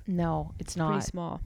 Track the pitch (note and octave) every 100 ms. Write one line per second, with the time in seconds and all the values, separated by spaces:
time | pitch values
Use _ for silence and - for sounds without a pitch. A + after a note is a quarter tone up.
0 | - F3+ E3 D#3 D#3 - - F3 D#3+ D3+
1 | - F3+ E3 -